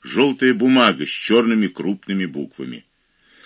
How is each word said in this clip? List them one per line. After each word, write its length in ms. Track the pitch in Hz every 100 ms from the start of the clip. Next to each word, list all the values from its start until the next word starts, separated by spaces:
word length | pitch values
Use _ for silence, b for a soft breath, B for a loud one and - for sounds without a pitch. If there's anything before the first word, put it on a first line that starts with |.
желтая 500 | - - 139 131 131
бумага 520 | 107 127 131 113 80 73
с 40 |
черными 580 | - - 113 117 110 95
крупными 580 | - 82 98 - 98 85
буквами. 600 | 71 67 - 64 60 _ _ b b b b